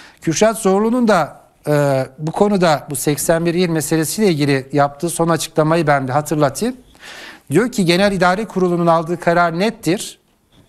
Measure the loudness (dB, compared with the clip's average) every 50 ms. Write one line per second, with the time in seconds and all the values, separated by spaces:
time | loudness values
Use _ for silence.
0 | -20 -20 -18 _ -6 -4 0 2 2 2 2 2 0 0 2 2 2 0 0 0
1 | 2 2 2 2 2 -2 -6 -16 -20 _ _ _ -4 0 0 2 2 2 0 0
2 | -2 -6 -8 -10 -8 -4 0 0 2 2 2 2 2 2 2 0 -2 -6 -8 -4
3 | -2 -2 -2 -2 0 0 0 0 0 0 0 0 0 0 -2 -2 -2 -2 -2 -2
4 | -2 -2 -2 0 0 0 2 2 0 0 0 -2 -2 -2 0 0 0 0 -2 -4
5 | -6 -4 -2 -2 0 0 0 -2 -2 -4 -2 0 0 2 2 0 2 2 0 0
6 | 0 -2 -2 -2 -2 -2 0 0 0 0 0 -2 -6 -6 -6 -8 -14 -20 -20 -20
7 | -20 -20 -20 -20 -20 -20 -20 -16 _ -2 0 0 0 0 0 0 0 2 2 2
8 | 2 2 2 2 2 2 2 0 -4 -6 -2 -2 0 0 0 2 2 2 2 2
9 | 0 -2 -6 -4 0 0 2 2 2 0 0 -2 -2 -2 -4 -4 -2 -2 -2 -2
10 | -4 -10 -16 _ _ _ _ _ _ _ _ _ -14